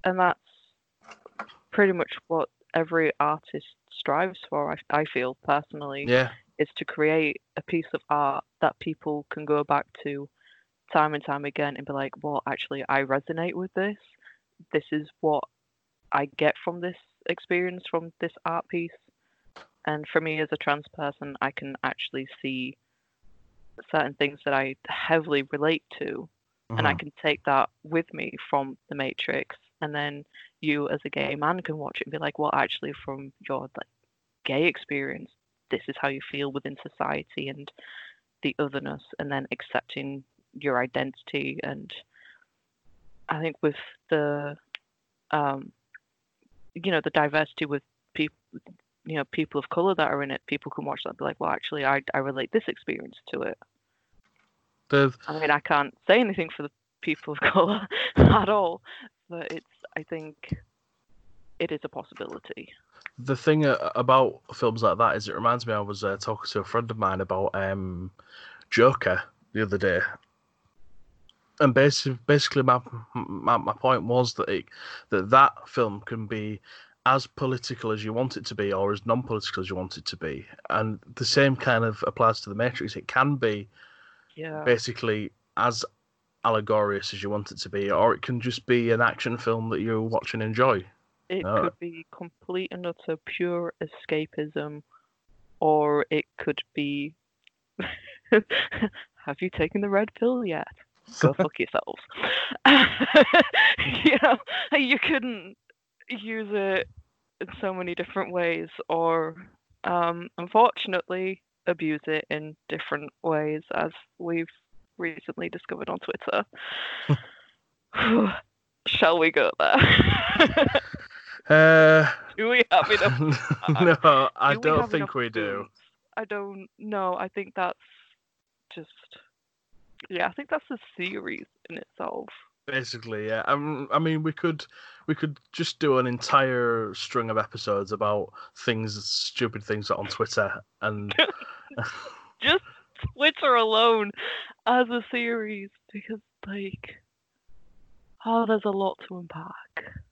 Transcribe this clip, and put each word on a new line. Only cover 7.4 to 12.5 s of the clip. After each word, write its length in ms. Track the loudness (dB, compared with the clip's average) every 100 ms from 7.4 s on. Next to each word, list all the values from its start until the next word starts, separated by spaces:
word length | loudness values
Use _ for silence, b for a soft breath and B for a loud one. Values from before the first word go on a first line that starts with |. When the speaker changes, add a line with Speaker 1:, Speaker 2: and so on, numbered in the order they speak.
| _ -12
Speaker 1:
a 40 |
piece 220 | -4 -4 -2
of 80 | -8 _
art 340 | 0 2 -2 -8 _
that 160 | 0 0
people 460 | -8 -8 -6 -6 -8
can 160 | -12 0
go 180 | 0
back 220 | 2 0 -2 -10
to 240 | -10 -10 -12 b b b b _ _
time 220 | 2 2
and 100 | 0 -4
time 200 | -6 -6
again 300 | -4 -4 -4
and 80 | -8
be 80 |
like, 280 | -6 -6 -6
"Well, 220 | -4 -4
actually, 380 | -4